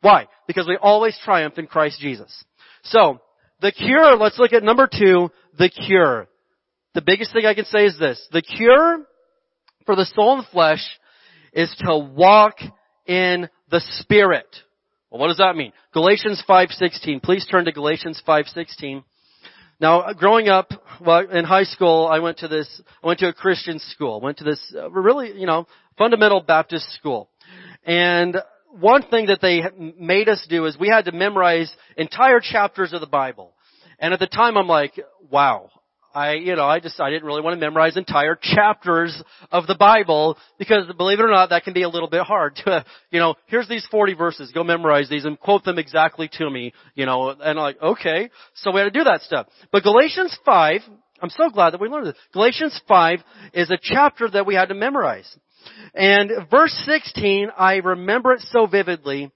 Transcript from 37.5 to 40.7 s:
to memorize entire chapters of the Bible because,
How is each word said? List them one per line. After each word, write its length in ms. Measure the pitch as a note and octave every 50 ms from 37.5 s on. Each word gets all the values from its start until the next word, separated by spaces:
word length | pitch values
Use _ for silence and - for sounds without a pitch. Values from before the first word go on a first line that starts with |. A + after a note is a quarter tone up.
| F3
to 60 | F3
memorize 360 | D#3 D3+ D3+ D#3+ D#3+ E3 D#3+
entire 420 | F#3 F#3+ - - D3 C#3+ D#3 E3+ -
chapters 800 | - - - G#3 G#3 G#3 G#3 _ _ F3 E3+ E3 E3+ E3+ D3+ D3+ D#3+ _ _ _ - _
of 160 | - F3 E3+
the 80 | D#3 F#3+
Bible 640 | D#3+ G3+ G3+ A3 A3 G#3 E3+ D#3+ D3+ D3+ D#3+ D#3 _ _ _ _ _
because, 240 | G3 -